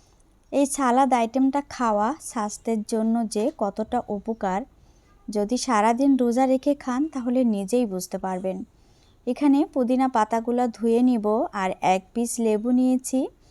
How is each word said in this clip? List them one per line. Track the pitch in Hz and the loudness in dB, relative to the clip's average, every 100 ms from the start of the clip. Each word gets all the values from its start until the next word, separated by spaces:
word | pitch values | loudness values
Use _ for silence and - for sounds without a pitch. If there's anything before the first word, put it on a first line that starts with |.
| _ _ _ _ _ | _ _ _ _ _
এই | 277 285 - | 0 0 0
সালাদ | 254 247 269 247 | 2 2 4 2
আইটেমটা | 226 262 269 285 285 - | 0 2 2 0 -4 -4
খাওয়া | 233 208 214 311 - | 0 0 0 -4 -8
স্বাস্থ্যের | 240 214 - - 226 214 | -6 -6 -6 -4 -4 -2
জন্য | 226 226 233 214 | -2 0 0 -2
যে | 208 247 - | -2 -4 -2
কতটা | 202 208 220 247 - 208 | -4 -4 -4 -4 -4 -8
উপকার, | 220 226 196 190 277 _ _ _ _ _ - | -6 -6 -4 -4 -6 _ _ _ _ _ -6
যদি | 208 208 247 - | -4 -2 -2 0
সারাদিন | 214 220 233 285 262 | 2 2 4 4 4
রোজা | 240 233 262 | 2 2 2
রেখে | 262 285 285 | 2 0 -2
খান, | - 247 311 | -2 -2 -2
তাহলে | 269 240 254 240 | -4 -2 0 2
নিজেই | 202 190 247 233 | 0 0 0 0
বুঝতে | 185 - 190 | -4 -6 -6
পারবেন। | 190 185 190 190 - _ _ _ _ _ - | -6 -4 -4 -6 -10 _ _ _ _ _ -6
এখানে | 254 294 277 381 | 0 2 4 2
পুদিনা | 277 240 254 262 233 | 0 0 2 2 2
পাতাগুলো | - 226 233 240 247 226 | 0 0 -2 0 -2 -2
ধুয়ে | 226 233 254 | 0 2 4
নিব, | 233 208 220 330 202 | 2 0 0 -2 -2
আর | 190 - 180 | -4 -2 0
এক | 190 - | 0 -2
পিস | 233 233 - | -4 -4 -2
লেবু | 226 214 233 247 | 0 0 2 2
নিয়েছি, | 254 254 - 262 311 - _ | 2 0 0 -2 -4 -8 _